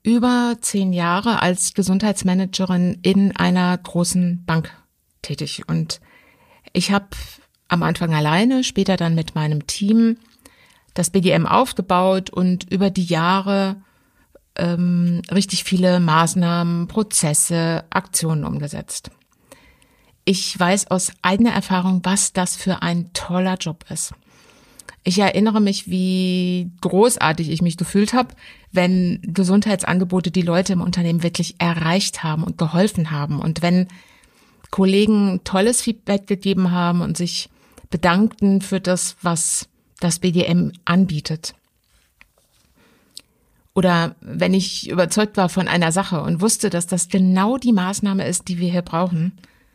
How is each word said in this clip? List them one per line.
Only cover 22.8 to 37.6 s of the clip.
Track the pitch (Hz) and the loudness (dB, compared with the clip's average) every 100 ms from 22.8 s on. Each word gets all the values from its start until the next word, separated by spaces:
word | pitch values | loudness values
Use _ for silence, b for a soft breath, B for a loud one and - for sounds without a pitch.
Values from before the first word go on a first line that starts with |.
ein | 170 175 170 | 0 -2 -4
toller | - - 175 185 | -8 -4 -2 0
Job | 185 165 156 - | -2 -6 -10 -10
ist. | 165 - - B B B B B B B B | -10 -10 -12 B B B B B B B B
Ich | - 180 | -2 2
erinnere | 196 - 214 214 | 2 4 2 4
mich, | 202 196 - | 2 0 -4
wie | 185 185 185 185 180 180 180 175 - | -2 0 0 0 0 0 -2 -4 -6
großartig | 180 180 233 233 156 165 160 | -2 2 4 4 0 0 -2
ich | 160 | 0
mich | 175 165 | 0 0
gefühlt | 170 196 214 | -2 0 2
habe, | 247 254 - B B B | 2 -2 -6 B B B
wenn | 180 180 185 180 175 | 0 2 2 2 -2
Gesundheitsangebote | - 170 180 202 214 190 - 175 185 185 175 | -4 0 2 2 2 0 0 0 0 0 0
die | 185 | 0
Leute | 175 170 190 | 0 0 0
im | 185 | 0
Unternehmen | 175 175 170 165 | 0 0 0 0
wirklich | 170 170 170 - | 0 -2 -4 -2
erreicht | 170 165 160 185 - - | -2 0 0 0 0 -4
haben | 160 156 | -4 -2
und | 165 160 | -4 -2
geholfen | 160 170 214 - 156 | 0 2 2 0 -4
haben | 147 147 147 | -4 -4 -4
und | - 160 | -4 -2
wenn | 170 180 185 B B B B B B B - | 2 2 0 B B B B B B B -8
Kollegen | - 190 196 214 208 202 185 | 0 2 4 4 4 2 -2
tolles | - 190 214 247 | -2 0 2 0
Feedback | - 214 - 202 196 | -2 -4 -4 -4 -2
gegeben | 196 196 190 180 | -4 0 0 2
haben | 180 175 175 | 2 0 0
und | 170 165 | -2 -4
sich | 175 - - b | -4 -6 -10 b